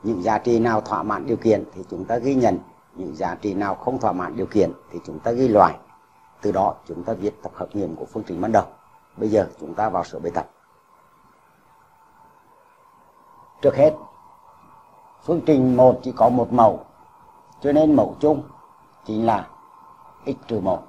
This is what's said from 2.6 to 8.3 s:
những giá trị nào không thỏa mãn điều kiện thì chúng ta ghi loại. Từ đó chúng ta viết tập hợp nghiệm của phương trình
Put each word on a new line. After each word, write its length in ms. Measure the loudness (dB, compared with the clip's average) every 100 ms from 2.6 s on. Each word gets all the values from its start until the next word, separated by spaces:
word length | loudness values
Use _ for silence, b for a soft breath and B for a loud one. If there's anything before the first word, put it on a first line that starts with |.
| -8 _ _
những 200 | -14 -14
giá 200 | -8 -8
trị 200 | -6 -6
nào 200 | -4 -4
không 240 | -4 -6 -2
thỏa 140 | -2
mãn 240 | -2 -6 -8
điều 100 | -2
kiện 260 | 2 2 -2 -14
thì 100 | -14
chúng 140 | -14 -8
ta 120 | -4
ghi 180 | 0 2
loại. 300 | 6 4 2 -18 _ _ _ _ _
Từ 120 | -4
đó 220 | 0 -2 -4 -14
chúng 180 | -12
ta 80 | -8
viết 300 | -6 -8 -8
tập 100 | -16
hợp 140 | -12 -10
nghiệm 240 | -6 -8 -10
của 80 |
phương 180 | -12 -12
trình 140 | -10